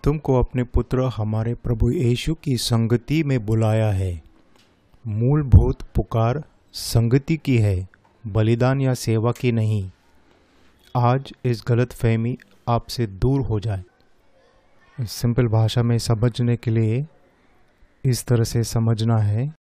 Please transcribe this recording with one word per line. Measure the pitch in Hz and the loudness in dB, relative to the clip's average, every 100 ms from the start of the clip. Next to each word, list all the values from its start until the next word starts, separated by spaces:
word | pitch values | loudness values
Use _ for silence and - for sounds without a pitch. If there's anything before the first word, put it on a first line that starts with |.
तुमको | 147 156 - 131 | 0 -2 0 0
अपने | 117 127 | 0 -2
पुत्र | 123 135 123 127 | -2 -2 -2 -2
हमारे | 131 107 107 107 113 | -2 -2 -4 -2 -4
प्रभु | 120 113 113 120 | -6 -4 0 0
यीशु | 165 120 123 - | 2 0 0 -2
की | 160 - 120 | -4 -4 -4
संगति | - 117 113 117 - 151 | 0 0 2 0 0 -2
में | 143 131 107 | 0 -2 0
बुलाया | 113 110 110 107 | 0 2 2 2
है। | 95 95 82 - _ _ _ _ _ _ _ 113 | 0 -2 -6 -14 _ _ _ _ _ _ _ -8
मूलभूत | 107 123 151 139 - 123 - | -2 0 0 6 6 6 -2
पुकार | - - 107 117 113 139 - _ _ | -4 -4 -2 0 0 0 -8 _ _
संगति | - - 120 113 139 139 160 | -14 0 2 4 2 0 -2
की | - 120 | 2 2
है, | 104 92 92 _ _ _ 113 | 2 0 -6 _ _ _ -4
बलिदान | 104 110 117 123 135 | 0 2 2 2 2
या | 131 | 0
सेवा | 123 - 110 113 | -2 0 0 0
की | 117 123 | 0 0
नहीं। | 117 110 107 95 _ _ _ _ _ _ _ _ _ _ 127 | 0 0 -2 -4 _ _ _ _ _ _ _ _ _ _ 0
आज | 120 135 139 - | 2 0 -4 -6
इस | 127 110 - | -4 -4 0
गलतफहमी | 117 127 - 117 113 117 131 - _ - | 0 0 -2 0 0 -2 -6 -14 _ -2
आपसे | 117 - - 113 | -2 -4 -6 -6
दूर | 95 123 139 | 0 0 0
हो | 127 107 | 0 -2
जाए। | 107 95 87 _ _ _ _ _ _ _ _ _ _ - | -2 -6 -8 _ _ _ _ _ _ _ _ _ _ -10
सिंपल | 113 - 120 117 120 | -10 -4 -2 0 2
भाषा | 110 110 - | 2 2 0
में | 120 117 | 0 0
समझने | - 110 123 - 120 120 | 0 0 0 0 -2 -2
के | - | 0
लिए | 113 110 117 156 _ _ _ _ _ _ _ _ _ | 0 2 0 -4 _ _ _ _ _ _ _ _ _
इस | 135 117 | -2 -2
तरह | - 120 | 0 0
से | 113 120 | 2 -2
समझना | 113 117 113 110 113 113 | -2 0 0 0 2 2
है | 104 104 143 - | 2 0 -4 -8